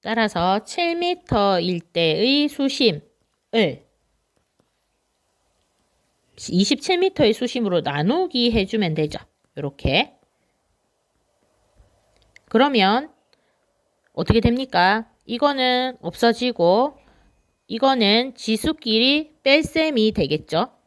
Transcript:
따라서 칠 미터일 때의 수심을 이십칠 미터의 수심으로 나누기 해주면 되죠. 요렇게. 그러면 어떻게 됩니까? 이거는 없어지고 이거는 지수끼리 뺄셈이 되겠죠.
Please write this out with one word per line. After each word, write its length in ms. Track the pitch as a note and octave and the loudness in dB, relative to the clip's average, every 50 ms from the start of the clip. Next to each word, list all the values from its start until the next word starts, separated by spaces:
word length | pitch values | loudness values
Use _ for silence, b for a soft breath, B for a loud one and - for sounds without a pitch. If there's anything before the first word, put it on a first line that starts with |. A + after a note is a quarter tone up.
따라서 600 | _ F#3+ A3 A#3 A3+ G#3 - F3 E3+ F3+ F#3+ G#3 G#3 | _ -4 -2 0 0 0 0 0 0 0 0 0 -2
칠 320 | - - - F4 E4+ E4+ | -6 -6 -4 -2 -2 -2
미터일 840 | E4+ F4 F4 F4+ F4 _ - - G#3+ G3+ G3+ G3 F3+ E3+ F3+ F#3 E3+ | -2 -2 -4 -4 -6 _ -4 -2 0 2 2 0 0 0 -2 -4 -6
때의 640 | - _ _ E3+ E3+ D#3+ D#3 E3 G#3 B3+ C4+ D4 D4 D4 | -8 _ _ 0 0 2 2 2 0 2 2 2 0 -2
수심을 540 | D4 - C#4 C#4 C#4 - C#4 A3+ E3 D3 - _ _ _ _ _ _ _ _ _ - A3+ G#3+ D#3+ B2+ - _ _ _ _ _ _ _ _ _ _ _ _ _ _ _ _ _ _ _ _ _ _ _ _ _ _ _ _ _ _ _ _ _ _ _ _ _ _ _ _ _ _ _ _ _ _ _ _ _ _ _ - - - | -2 -4 -4 -4 -2 0 0 0 0 -2 -10 _ _ _ _ _ _ _ _ _ -2 0 0 0 -2 -8 _ _ _ _ _ _ _ _ _ _ _ _ _ _ _ _ _ _ _ _ _ _ _ _ _ _ _ _ _ _ _ _ _ _ _ _ _ _ _ _ _ _ _ _ _ _ _ _ _ _ _ -18 -12 -4
이십칠 480 | - F3+ G3+ - D4 - - - F#4 F4 | -2 -2 0 0 -2 -4 -2 -4 -2 0
미터의 360 | F#4 F#4+ - - D4+ G#3+ A3 | 0 -2 0 0 0 0 0
수심으로 480 | - B3 A#3+ - B3+ A#3 G3+ F3+ E3+ | 0 -4 -6 -6 -4 -4 -2 -2 -2
나누기 680 | D3 - C#3 D3 D3+ F#3 C4 F4 F#4+ E4+ - B3 A#3+ A#3+ | -2 -2 -4 -2 -2 0 0 -2 -2 -4 -2 -2 0 0
해주면 440 | A3+ A3+ G3 F#3+ - A3 G3+ E3 D#3 | 0 0 -2 -2 -2 -4 -2 -2 -2
되죠. 240 | D#3 D#3 D3 - - - _ _ _ _ _ _ | -2 -4 -4 -6 -12 -16 _ _ _ _ _ _
요렇게. 600 | - C#3 C#3 - - - D3+ C3+ F3 C4+ - _ _ _ _ _ _ _ _ _ _ _ _ _ _ _ _ _ _ _ _ _ _ _ _ _ _ _ _ _ _ _ _ _ _ - _ _ _ _ _ _ _ _ _ _ - _ | -10 -10 -10 -10 -6 -4 0 0 0 0 -2 _ _ _ _ _ _ _ _ _ _ _ _ _ _ _ _ _ _ _ _ _ _ _ _ _ _ _ _ _ _ _ _ _ _ -20 _ _ _ _ _ _ _ _ _ _ -20 _
그러면 680 | _ - A3 C4 D4 C#4 A3+ F#3+ F#3+ G#3 B3 D4 D4+ _ _ _ _ _ _ _ _ _ _ _ _ _ _ _ _ _ _ _ _ _ | _ 0 2 2 2 2 2 4 4 4 2 0 -4 _ _ _ _ _ _ _ _ _ _ _ _ _ _ _ _ _ _ _ _ _
어떻게 260 | - - - G#3 A3+ | -8 -2 2 2 4
됩니까? 680 | G#3+ A#3+ A#3 B3+ C4+ B3+ - F3+ F3 F#3 G3+ A3 A3 _ _ _ _ | 4 2 2 0 -4 -2 2 2 4 4 4 0 -2 _ _ _ _
이거는 720 | - A3 A#3+ D4 C#4+ C#4+ C4+ B3+ B3+ B3 B3 B3+ C4 B3+ - | -10 -6 0 0 0 0 2 0 0 0 0 -2 -4 -6 -8
없어지고 960 | - E3+ E3+ - - A#3 A3+ A#3 B3 - - - E3+ E3+ F#3 G#3+ B3+ D4 C#4+ b b b b b b b b b _ _ _ _ _ _ | -10 -12 -4 0 2 2 2 2 -2 -4 0 2 2 4 4 4 2 0 -2 b b b b b b b b b _ _ _ _ _ _
이거는 680 | G3 A3+ C4 C4+ C4+ B3+ A3 G3 G#3 A3+ B3 C4+ B3 | -6 0 0 2 2 4 2 4 4 2 0 -2 -8
지수끼리 1000 | - - - A3 G#3+ - D#4 D#4 - - A#3 G#3+ A3 A#3+ C4 C#4 D4+ D#4 - _ _ _ | -12 -4 -4 -4 -2 -2 -4 -6 -4 -4 -2 0 2 2 2 2 0 -2 -6 _ _ _
뺄셈이 680 | C4+ C#4 D4+ D#4 - - D#4+ D#4+ D#4 D4 A#3 G#3+ A3 G#3+ | 2 2 2 2 0 -2 -2 -2 0 0 2 0 0 0
되겠죠. 560 | - E3 C#3 D3+ D3+ - _ - D#3+ G#3+ - _ _ _ | 0 -2 -2 -2 -6 -6 _ -4 -4 -4 -4 _ _ _